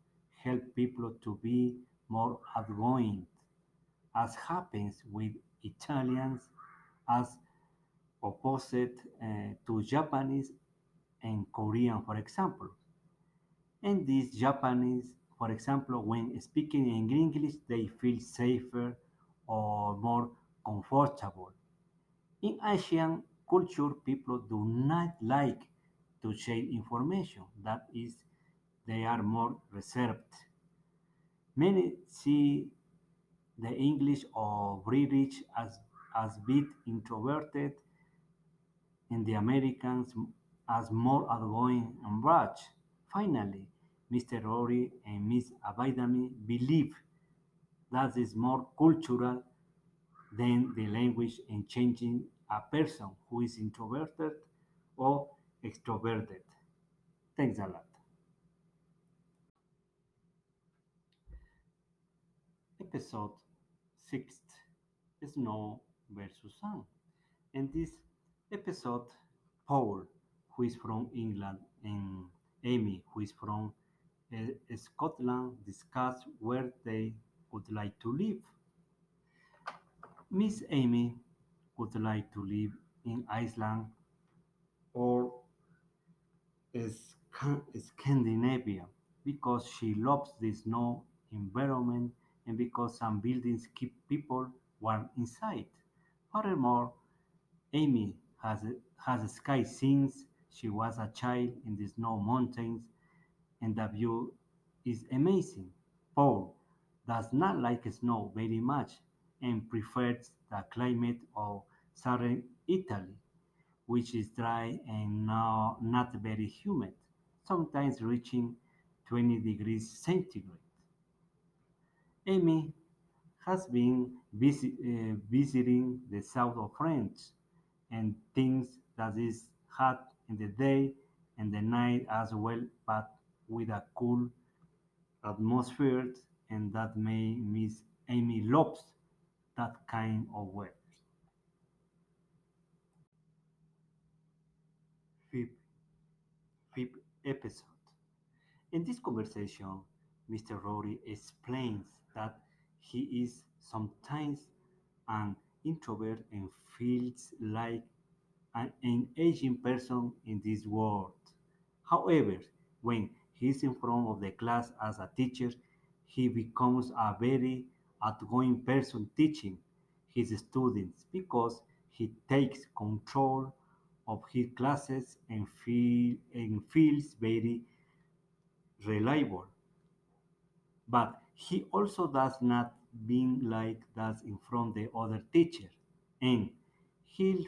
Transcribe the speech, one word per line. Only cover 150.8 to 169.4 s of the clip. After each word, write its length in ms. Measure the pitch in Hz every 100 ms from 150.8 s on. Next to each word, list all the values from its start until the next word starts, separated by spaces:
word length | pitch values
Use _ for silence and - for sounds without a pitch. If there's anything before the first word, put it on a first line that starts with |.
| 104 113 -
explains 800 | 104 - - - 131 123 104 92 _ _ 113
that 220 | 110 - _ _ _ _
he 420 | - 123 - 123
is 200 | 120 - _ _
sometimes 800 | - 110 107 - - 147 151 147 - _ _ _ _ _ -
an 280 | 107 104 95 _ _
introvert 560 | 151 160 - 104 110 110 -
and 180 | 104 95 - - -
feels 560 | 120 123 123 123 - -
like 440 | 110 110 117 117 - _ _ _ _ _ _ 117
an, 160 | 123 -
an 240 | 123 120 - -
aging 400 | 170 160 135 123
person 540 | 123 127 127 123 120 - -
in 160 | 107
this 220 | 110 107 107
world. 480 | 107 110 104 90 - _ _ _ _ _ _ -
However, 480 | 170 185 160 107 92 - _ _ _
when 280 | 117 117 98 - _
he's 300 | - 127 135
in 120 | 139 123
front 320 | 117 120 117
of 120 | 101
the 120 | 98
class 400 | - 117 117 120 -
as 160 | 110 107
a 100 | 92 -
teacher, 360 | 127 - 123 - _ _ _ _ _
he 220 | - 127
becomes 640 | 113 107 - 123 127 123
a 240 | - 110 101
very 460 | 120 135 127 127 127 _ _ -
outgoing 580 | 107 110 107 120 127 117
person 480 | 123 135 127 117 107 -
teaching 420 | 156 151